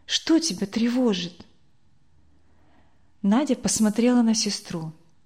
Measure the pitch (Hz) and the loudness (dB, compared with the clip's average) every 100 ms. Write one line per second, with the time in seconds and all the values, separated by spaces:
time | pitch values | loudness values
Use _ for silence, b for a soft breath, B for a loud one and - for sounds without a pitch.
0 | - - - 320 320 180 202 - 233 247 | -8 -6 2 2 2 -6 -6 -2 0 2
1 | 247 190 175 - - _ _ _ _ _ | 0 0 -4 -12 -20 _ _ _ _ _
2 | _ _ _ _ _ _ _ _ _ _ | _ _ _ _ _ _ _ _ _ _
3 | _ _ 196 220 294 247 196 - 220 208 | _ _ 0 2 2 -2 -2 0 0 2
4 | 240 247 226 220 208 196 - 175 160 160 | 2 4 2 2 -2 -6 -8 -10 -10 -14
5 | _ _ | _ _